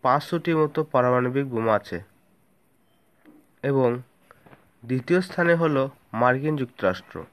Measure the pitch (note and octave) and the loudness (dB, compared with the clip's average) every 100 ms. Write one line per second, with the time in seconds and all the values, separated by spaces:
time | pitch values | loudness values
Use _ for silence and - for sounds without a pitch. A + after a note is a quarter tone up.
0 | C3 C3+ - E3+ E3 D#3+ D3+ D3+ D#3 - | 2 0 0 -6 -2 0 0 -2 -2 2
1 | B2 B2 B2 C3 C#3 A#2 A2+ G#2+ - F2 | 2 2 0 -2 -4 -2 0 0 0 -12
2 | G2 _ _ _ _ _ _ _ _ _ | -12 _ _ _ _ _ _ _ _ _
3 | _ _ - - _ _ C#3 C#3 B2+ A#2+ | _ _ -20 -20 _ _ -2 0 0 -2
4 | B2+ _ _ - - - _ _ A#2 C3 | -8 _ _ -20 -20 -20 _ _ -6 -6
5 | B2+ F3 F#3 - E3+ E3+ E3 C#3+ C3+ - | 0 0 0 -2 2 2 2 0 -2 -6
6 | _ A2+ B2 B2+ D3 D#3 B2+ - G2 F2+ | _ 0 2 2 0 -4 -6 -2 -2 -2
7 | - - D#2+ | -8 -16 -16